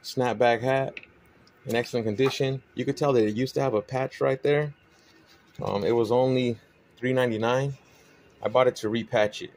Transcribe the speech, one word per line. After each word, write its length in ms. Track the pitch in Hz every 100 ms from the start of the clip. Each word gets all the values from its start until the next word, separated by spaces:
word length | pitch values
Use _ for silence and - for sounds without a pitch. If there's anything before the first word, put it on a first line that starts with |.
snapback 580 | - - 123 107 120 117
hat 380 | 127 135 135 - - _ _ _ _ _ 127
in 100 | 117
excellent 300 | 120 123 110
condition. 560 | 104 135 - 135 135 _
You 100 | -
could 120 | 131 139
tell 160 | 147
that 120 | 127
it 120 | 107 107
used 180 | 131
to 60 | -
have 140 | 135
a 80 | 107
patch 380 | - 131 131 -
right 220 | 139 131
there. 320 | 143 147 151 143 _ _ _ - _ - _ -
Um, 220 | 101 101
it 80 | 98
was 180 | 117 110
only 480 | 120 131 127 123 110 _ _ _ -
three 160 | 127
ninety-nine. 640 | 127 123 110 113 127 139 135 - - - - _ _
I 60 | 107
bought 180 | 123 127
it 100 | -
to 120 | 107
repatch 540 | 117 107 117 107 -
it. 100 | 120